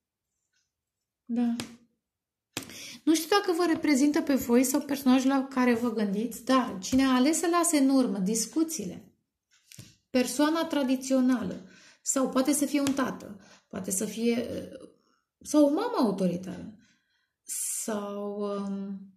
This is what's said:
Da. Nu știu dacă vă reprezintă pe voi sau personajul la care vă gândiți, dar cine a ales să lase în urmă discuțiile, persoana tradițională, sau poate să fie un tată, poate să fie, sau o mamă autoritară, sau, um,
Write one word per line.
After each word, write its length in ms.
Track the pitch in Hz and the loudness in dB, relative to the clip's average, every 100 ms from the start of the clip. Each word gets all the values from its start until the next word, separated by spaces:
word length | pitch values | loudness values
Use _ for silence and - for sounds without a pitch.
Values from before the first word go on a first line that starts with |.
| _ _ _ _ _ _ _ _ _ _ _ _ | _ _ _ _ _ _ _ _ _ _ _ _
Da. 320 | - 233 240 233 - - _ _ _ _ _ _ _ - - - - - | -6 -2 -2 -2 -6 -16 _ _ _ _ _ _ _ -14 -14 -16 -16 -4
Nu 100 | 294 | 0
știu 140 | 320 - | 0 2
dacă 240 | 403 392 | 2 2
vă 120 | 339 339 | 0 0
reprezintă 500 | 320 302 254 294 330 | 0 2 4 4 2
pe 120 | - | 2
voi 300 | 269 - 240 | 0 4 4
sau 160 | 262 294 | 4 0
personajul 480 | 285 277 254 262 262 | -2 0 4 4 4
la 180 | 277 262 | 0 0
care 240 | 254 247 | 0 2
vă 180 | 226 240 | 2 0
gândiți, 520 | 214 202 190 240 - | -2 -2 -2 -4 -4
dar 340 | - 262 220 190 | 0 2 0 -6
cine 240 | - 262 | -2 2
a 100 | 269 | 4
ales 240 | 254 269 320 | 4 4 2
să 100 | 349 | 2
lase 280 | 349 320 294 | 2 2 4
în 100 | 269 | 4
urmă 300 | 269 220 196 | 4 2 0
discuțiile, 960 | 185 226 - 311 320 - 180 - - _ _ _ _ _ - - - _ _ | -2 -2 -2 -2 -2 -4 -8 -12 -16 _ _ _ _ _ -20 -20 -20 _ _
persoana 560 | 254 247 - 302 330 320 | 0 2 2 2 2 0
tradițională, 1000 | 294 262 262 - 262 254 240 185 - - - - _ | 0 0 0 0 2 4 2 -2 -10 -14 -20 -20 _
sau 260 | - 277 254 | -4 -2 0
poate 240 | 254 269 | 2 2
să 140 | 294 269 | 2 0
fie 140 | 294 | 0
un 140 | 277 | 0
tată, 460 | 269 240 185 - - - - _ | 0 -2 -6 -12 -18 -20 -20 _
poate 220 | 196 196 | -12 -6
să 140 | 190 | -6
fie, 640 | 220 226 233 233 - - - - - _ _ _ _ _ | -6 -2 -2 0 -4 -8 -10 -16 -20 _ _ _ _ _
sau 240 | - 302 | 0 4
o 40 | 285 | 6
mamă 280 | 320 480 427 | 4 0 0
autoritară, 800 | 226 190 180 175 - 175 - - _ _ _ _ _ _ - - - - | 0 2 0 -2 -8 -12 -14 -18 _ _ _ _ _ _ -12 -8 -6 -6
sau, 560 | - 208 202 202 202 202 | -6 -6 -6 -8 -8 -4
um, 600 | 202 202 202 196 196 196 - | -4 -4 -4 -6 -8 -10 -14